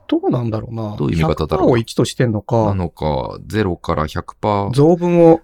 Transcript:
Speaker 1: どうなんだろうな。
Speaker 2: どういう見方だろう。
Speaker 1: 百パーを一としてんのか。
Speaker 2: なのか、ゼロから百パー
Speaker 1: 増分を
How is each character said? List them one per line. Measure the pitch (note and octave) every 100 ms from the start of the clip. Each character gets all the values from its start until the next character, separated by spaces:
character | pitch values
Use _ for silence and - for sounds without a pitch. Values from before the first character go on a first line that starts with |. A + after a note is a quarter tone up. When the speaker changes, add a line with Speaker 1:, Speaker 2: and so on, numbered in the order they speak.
| -
Speaker 1:
ど | E4
う | F#4+
な | C3
ん | A#2
だ | G#2+
ろ | -
う | A2+
な。 | A2 G#2
Speaker 2:
ど | C3+
う |
い | E2+
う |
見 |
方 | E2+
だ |
ろ |
う。 | D#2+ D#2
Speaker 1:
百 | D2+
パ | -
ー |
を | A#2+
一 | A#2 -
と | B2+
し |
て | - B2+
ん |
の | G#2+
か。 | - A#2 G#2+
Speaker 2:
な | G2+
の | E2+
か、 | - D2+ C2+ A1 G1+ G1+
ゼ | G2
ロ | G2 F2
か | - D#2+
ら | D#2
百 | E2+ - -
パ | G#2+ G2+ G2+
ー |
Speaker 1:
増 | B2 D3+ E3+
分 | F3 F3 E3+
を | E3